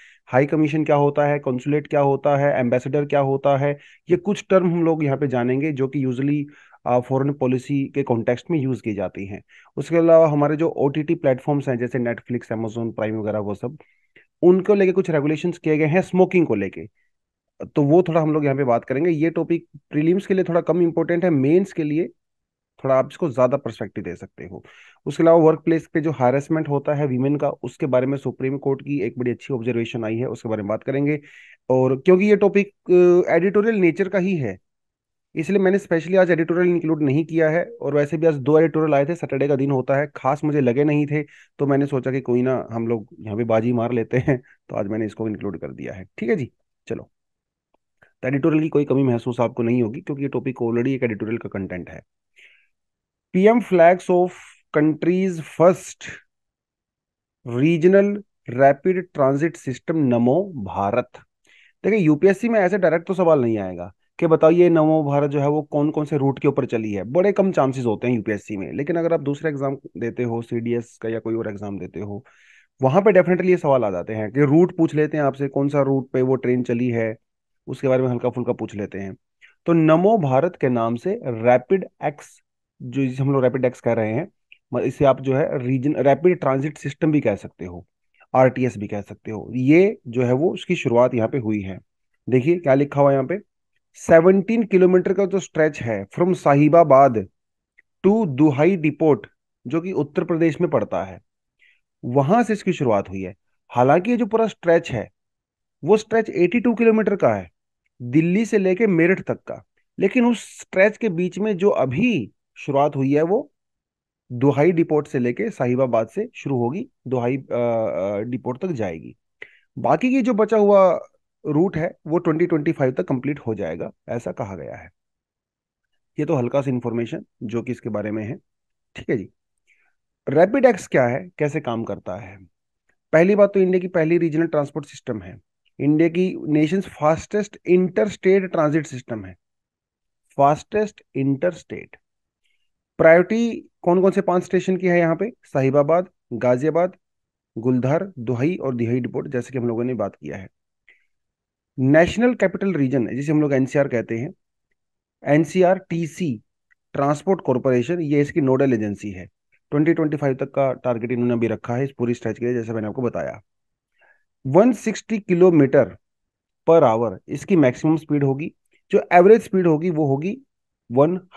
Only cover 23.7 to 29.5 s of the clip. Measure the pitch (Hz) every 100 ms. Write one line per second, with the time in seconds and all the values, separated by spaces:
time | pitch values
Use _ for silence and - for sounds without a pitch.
23.7 | 110 104 - 98 - 95 - - - -
24.7 | - - _ - 143 165 170 156 156 -
25.7 | 165 - 165 147 131 123 135 139 160 147
26.7 | 143 147 143 143 127 139 147 143 - 120
27.7 | - 147 127 131 139 131 - 131 139 139
28.7 | 135 143 143 110 117 123 113 -